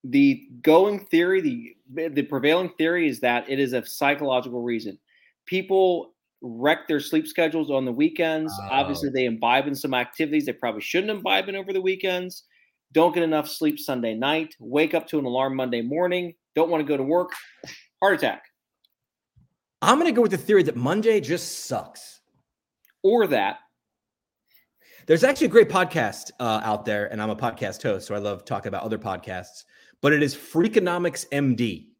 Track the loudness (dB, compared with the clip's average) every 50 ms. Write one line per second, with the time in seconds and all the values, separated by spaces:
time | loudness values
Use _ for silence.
0 | -8 2 4 4 6 6 4 0 -6 -20 -20 0 4 6 8 8 6 4 0 -4
1 | -4 0 2 2 2 4 0 0 0 -2 -4 -4 -10 -14 -20 _ _ -14 -8 -6
2 | -6 -2 -2 -2 -2 -2 -4 0 2 2 2 2 0 -4 -4 -2 -2 0 0 2
3 | 0 0 0 0 0 0 0 0 -2 -4 -2 0 0 0 0 -4 -6 -6 -6 -2
4 | 0 0 0 0 -2 0 0 -2 -2 -4 -8 -6 -4 -4 -4 -4 -6 -10 -14 _
5 | _ _ _ _ _ _ _ _ _ -6 -6 -6 -2 0 2 4 4 4 2 0
6 | -4 -10 _ _ _ _ _ _ -14 -14 -10 -2 2 2 2 0 0 -2 -2 -2
7 | -2 0 -2 -2 -2 -2 0 0 0 0 0 -4 -4 -2 -2 -2 -2 -2 0 0
8 | 0 0 0 0 -2 0 0 -2 -4 -6 -8 -8 -6 -2 -2 0 0 -2 -4 -4
9 | -4 -4 -2 -2 -2 -2 -2 0 0 2 2 2 2 0 -6 -6 -4 -2 -2 -2
10 | -2 -4 -4 -4 -4 0 0 -2 -2 -2 -6 -4 -4 -6 -6 -6 -8 -2 -2 -2
11 | -2 -2 -6 -4 -2 0 0 0 0 -4 -8 -8 -8 -4 -4 -2 0 -2 -2 -2
12 | -2 -2 -2 -4 -6 -8 -12 -16 _ _ _ _ _ _ _ _ _ _ 4 4
13 | 4 6 4 2 2 2 2 0 0 -4 -6 0 0 0 0 -2 -4 -4 -4 -2
14 | -2 -4 -2 -2 0 0 0 -2 -4 -6 -12 _ -14 -2 0 2 2 2 0 -2
15 | -2 -2 -4 -2 -2 -2 -2 0 0 0 -2 -4 -4 -2 -2 -4 -4 -4 -2 -2
16 | 0 0 -2 -2 -4 -6 -12 _ _ _ _ 0 0 2 0 -2 0 0 -2 -2
17 | 0 0 0 0 0 -2 -8 -16 -16 -20 -20 _ -20 -20 -20 -20 _ _ _ _
18 | 2 2 2 2 0 -2 -2 -4 -12 _ _ _ _ _ _ _ _ _ _ _
19 | _ _ _ _ _ _ _ _ _ _ _ _ _ _ _ _ 4 4 4 6
20 | 4 2 4 4 2 2 0 -2 0 4 4 4 4 4 0 -2 -2 0 0 2
21 | 2 2 2 2 0 -2 -4 -4 -4 -8 -12 -12 -8 -6 -6 -6 -8 -10 -18 -20
22 | -20 -20 -20 _ _ _ _ _ _ _ _ _ _ _ _ _ _ _ _ _
23 | 2 4 4 4 4 4 2 2 0 0 -4 -6 _ _ _ _ _ _ _ _
24 | _ _ _ _ _ _ _ _ _ _ _ _ _ _ _ _ _ _ -20 -18
25 | _ 2 4 4 4 2 2 2 0 6 8 8 8 8 4 0 0 0 0 -2
26 | -2 -2 -2 -8 -16 -18 -10 -4 -2 0 0 0 0 -2 -4 -2 -2 -4 -2 -2
27 | -4 -4 -6 -6 -4 -4 -4 -2 -4 -4 -4 -4 -8 -8 -8 -6 -4 -4 -4 -4
28 | -6 -8 -8 -6 -4 -6 -6 -8 -8 -8 -8 -8 -6 -8 -8 -8 -6 -6 -8 -6
29 | -6 -8 -8 -8 -10 -12 -12 -12 -12 -14 -20 -20 -20 _ _ _ _ _ _ _
30 | 2 4 4 4 2 0 -2 -8 -16 -4 0 0 0 4 4 2 2 2 -2 0
31 | -2 -4 -4 -6 -10 -4 -2 0 2 0 0 0 0 -4 -4 -6 -12 _ _